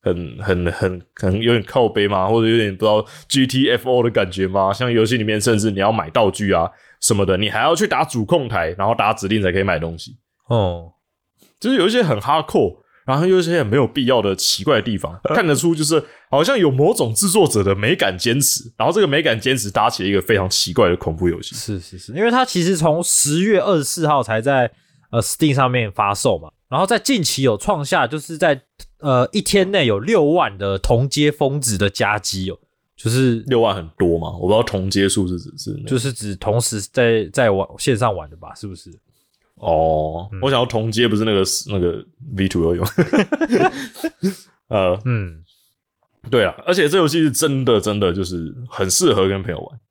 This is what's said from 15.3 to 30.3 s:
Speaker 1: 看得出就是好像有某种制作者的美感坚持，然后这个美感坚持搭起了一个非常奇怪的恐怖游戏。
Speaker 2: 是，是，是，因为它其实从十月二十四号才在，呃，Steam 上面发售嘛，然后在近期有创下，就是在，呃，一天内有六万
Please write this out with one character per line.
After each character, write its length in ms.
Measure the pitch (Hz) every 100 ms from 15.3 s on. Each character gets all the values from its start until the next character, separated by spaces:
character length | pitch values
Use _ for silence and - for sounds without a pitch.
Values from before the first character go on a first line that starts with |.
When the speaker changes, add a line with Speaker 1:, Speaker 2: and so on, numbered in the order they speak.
Speaker 1:
看 140 | 156 180
得 80 | 135
出 180 | 170
就 80 | 160
是 220 | 151 160 - - _
好 140 | 135
像 160 | 175 269
有 100 | 160
某 240 | 127 156
种 200 | 220 123
制 160 | 110 202
作 180 | 196 160
者 160 | 107
的 100 | 95
美 220 | 98 107 175
感 220 | 101 92
坚 200 | 117 123
持， 280 | 135 - 120 _
然 100 | 117
后 80 |
这 60 | 185
个 80 | 180
美 140 | 143
感 180 | 156 110
坚 160 | 131 131
持 160 | 104
搭 180 | 113 110
起 140 | -
了 60 | 95
一 20 |
个 100 | 98
非 140 | - 107
常 140 | 92
奇 240 | - -
怪 160 | 85 95
的 80 | 90
恐 180 | - 80
怖 140 | 90
游 120 | 85
戏。 140 | - -
Speaker 2:
是， 240 | - 98
是， 180 | - 92
是， 140 | -
因 100 | 156
为 80 | 233
它 140 | 247
其 180 | 254 180
实 120 | 170 185
从 260 | 160 156
十 380 | 180 - 143 156
月 220 | 202 196
二 160 | 196 175
十 60 | 135
四 200 | - 156
号 160 | 147
才 200 | 117 110
在， 280 | 123 135 120 _ _ _ _
呃， 120 | 117
Steam 320 | - - 160
上 180 | 135 127
面 180 | 127 110
发 240 | 95 101
售 240 | 101 131 90
嘛， 140 | 78 _ _
然 100 | 135
后 80 | 190
在 140 | 226
近 240 | - 254
期 200 | 147 -
有 120 | 135 107
创 300 | 190 180 143
下， 200 | 180 120
就 140 | 151
是 180 | - 160
在， 240 | 175 135 _ _ - _
呃， 260 | 143 127 127
一 100 | 208
天 300 | - 202 190
内 140 | 196 131
有 140 | 101
六 260 | 131 214
万 320 | 147